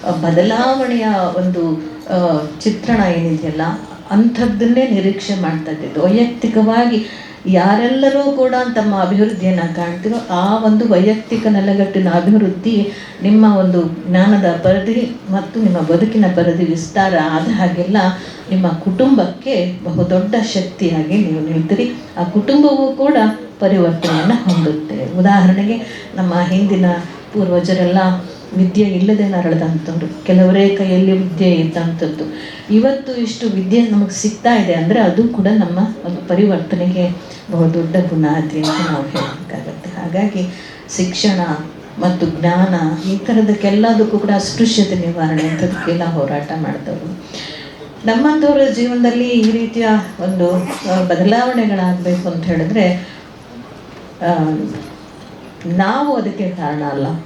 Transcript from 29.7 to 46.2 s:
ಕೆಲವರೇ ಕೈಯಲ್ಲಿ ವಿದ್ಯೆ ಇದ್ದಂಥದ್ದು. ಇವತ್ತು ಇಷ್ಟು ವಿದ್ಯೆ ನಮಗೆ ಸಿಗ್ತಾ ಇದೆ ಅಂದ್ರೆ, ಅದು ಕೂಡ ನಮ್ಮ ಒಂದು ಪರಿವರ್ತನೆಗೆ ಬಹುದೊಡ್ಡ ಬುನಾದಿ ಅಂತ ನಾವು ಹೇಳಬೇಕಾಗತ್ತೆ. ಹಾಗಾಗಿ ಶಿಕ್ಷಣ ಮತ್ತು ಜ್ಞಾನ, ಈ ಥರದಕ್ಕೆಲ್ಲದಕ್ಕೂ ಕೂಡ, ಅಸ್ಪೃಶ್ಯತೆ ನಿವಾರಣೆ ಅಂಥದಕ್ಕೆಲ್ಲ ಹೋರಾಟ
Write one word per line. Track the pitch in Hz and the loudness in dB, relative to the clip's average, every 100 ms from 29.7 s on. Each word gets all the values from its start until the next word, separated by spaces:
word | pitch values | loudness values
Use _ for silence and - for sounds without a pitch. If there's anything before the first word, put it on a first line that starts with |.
| 160 - 165 156 - | -4 -4 -6 -6 -8
ಕೆಲವರೇ | - 185 185 190 196 | 2 4 6 6 4
ಕೈಯಲ್ಲಿ | 196 190 185 190 | 2 2 2 4
ವಿದ್ಯೆ | 190 185 160 185 | 2 0 2 2
ಇದ್ದಂಥದ್ದು. | 165 160 175 165 - 156 151 156 - - - - | 4 2 0 -2 -2 -4 -4 -8 -10 -14 -16 2
ಇವತ್ತು | 214 262 269 269 247 | 4 4 0 -4 -4
ಇಷ್ಟು | 226 - 226 | -4 -4 -2
ವಿದ್ಯೆ | 190 185 226 226 | -2 2 2 4
ನಮಗೆ | 208 196 | 2 0
ಸಿಗ್ತಾ | 185 208 - 233 | -2 -4 0 2
ಇದೆ | 233 180 | 2 2
ಅಂದ್ರೆ, | 165 165 233 | 0 2 2
ಅದು | 196 165 233 | 2 2 0
ಕೂಡ | - 196 | 2 2
ನಮ್ಮ | 220 175 175 | 2 2 0
ಒಂದು | 220 - 175 180 - | -2 -4 -8 -8 -4
ಪರಿವರ್ತನೆಗೆ | 180 208 180 165 180 180 180 180 175 - - - | 2 2 0 -2 -2 -2 0 -2 -4 -12 -18 -8
ಬಹುದೊಡ್ಡ | 170 165 170 160 185 | 0 0 0 0 0
ಬುನಾದಿ | 180 160 151 156 156 151 | 0 0 0 0 -2 -2
ಅಂತ | 151 156 160 | -2 -2 -2
ನಾವು | 147 | -4
ಹೇಳಬೇಕಾಗತ್ತೆ. | 135 135 131 - - - - - 175 185 | -4 -6 -6 -10 -12 -12 -12 -12 -14 -10
ಹಾಗಾಗಿ | 170 180 208 190 180 - - - - - | -6 -2 -2 -2 -6 -8 -18 -20 -12 -4
ಶಿಕ್ಷಣ | 185 - 208 185 170 151 - - - - | -4 0 0 0 -2 -4 -8 -16 -16 -4
ಮತ್ತು | 180 180 170 | -2 0 -2
ಜ್ಞಾನ, | 147 165 180 190 175 160 160 190 | 0 0 2 2 2 -2 -4 -4
ಈ | 196 | -4
ಥರದಕ್ಕೆಲ್ಲದಕ್ಕೂ | - 220 208 202 202 208 226 220 214 208 | 0 2 2 0 0 2 2 4 2 0
ಕೂಡ, | 202 | 0
ಅಸ್ಪೃಶ್ಯತೆ | 196 - - 233 220 190 | 0 -2 0 2 2 0
ನಿವಾರಣೆ | 180 170 170 160 156 | 0 -2 -2 -2 0
ಅಂಥದಕ್ಕೆಲ್ಲ | 160 160 180 - 170 175 | -2 -2 -2 -2 -4 -2
ಹೋರಾಟ | 170 165 | -2 -2